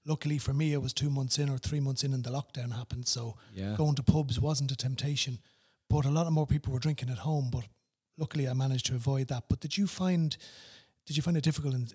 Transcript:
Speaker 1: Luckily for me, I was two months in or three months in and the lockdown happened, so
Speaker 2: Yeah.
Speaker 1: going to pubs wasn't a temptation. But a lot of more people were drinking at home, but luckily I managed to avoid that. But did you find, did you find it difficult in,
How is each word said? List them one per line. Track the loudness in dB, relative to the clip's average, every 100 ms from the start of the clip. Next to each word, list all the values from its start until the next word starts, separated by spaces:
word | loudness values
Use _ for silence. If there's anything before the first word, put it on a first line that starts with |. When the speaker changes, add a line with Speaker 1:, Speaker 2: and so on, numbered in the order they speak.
| -4
Speaker 1:
Luckily | -2 0 -2
for | 0
me, | 2 2
I | 2
was | -2
two | -2 0
months | 0 0 0
in | 0
or | -2
three | -2 -2
months | 0 0
in | 0
and | -2
the | -2
lockdown | -4 -6 -6 -6
happened, | -6 -6 -6 -4
so | -4 -4 -10 -12
Speaker 2:
Yeah. | -6 -4 0
Speaker 1:
going | 2 2
to |
pubs | 2 2 2 0
wasn't | 0 0 -2
a | -2
temptation. | -4 -2 -2 -2 -4 -6 -10 _ _ _ 0
But | 2 4
a |
lot | 2 2
of |
more | 2 4
people | 2 0
were | -2
drinking | 0 0 -2
at | -2
home, | 0 0 0
but | -2 -4 _ _ _ _ -8
luckily | -4 -2 0
I |
managed | 0 0 0 0
to |
avoid | -2 0 0 0
that. | -2 -2
But | -2
did | -2 0
you | 0
find, | 2 2 4 2 0 -10 -20 -20 -20 -20 _ -4
did | -2
you |
find | 2 2
it |
difficult | 2 2 0
in, | 0 -2